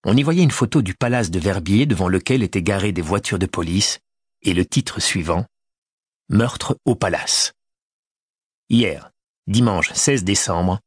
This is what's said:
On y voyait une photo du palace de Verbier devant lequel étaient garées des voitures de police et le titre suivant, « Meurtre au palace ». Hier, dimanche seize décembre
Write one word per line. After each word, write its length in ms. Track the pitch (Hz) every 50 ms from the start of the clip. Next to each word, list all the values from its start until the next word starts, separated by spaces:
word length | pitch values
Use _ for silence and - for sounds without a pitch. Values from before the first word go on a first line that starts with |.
| _
On 120 | - 104
y 60 | 131 143
voyait 200 | 151 165 175 180
une 60 | 147
photo 300 | - - 123 104 - 156
du 140 | 120 95 95
palace 360 | _ 127 120 123 123 113 85
de 100 | 82 92
Verbier 460 | 80 101 95 95 82 85 98 107 139
devant 220 | 151 113 82 92 90
lequel 340 | 92 92 - - 131 131 107
étaient 200 | 90 - 98 85
garées 300 | 92 101 98 92 104 95
des 100 | 92 85
voitures 360 | 78 95 101 - - - 92
de 80 | 95
police 520 | 87 - - 87 82 85 98 107 - - - _ _ _ _ _ _ _ _ _
et 100 | 101 90
le 120 | 87 92
titre 360 | - - - - - - -
suivant, « 460 | - - - 98 82 78 82 87 113 _ _ _ _ _ _ _ _ _ _ _ _ _ _ _ _ _
Meurtre 500 | - 101 113 123 - - - - - - _
au 100 | - 120
palace ». 600 | 107 - 98 85 - - - - - - - - _ _ _ _ _ _ _ _ _ _ _ _ _ _ _ _ _ _ _ _ _ _ _
Hier, 420 | 117 117 120 95 73 73 - - _ _ _ _ _ _ _
dimanche 460 | - 98 117 123 117 98 87 82 - -
seize 300 | - - - 139 127 90
décembre 540 | 92 101 101 - - 90 85 87 90 90 104 _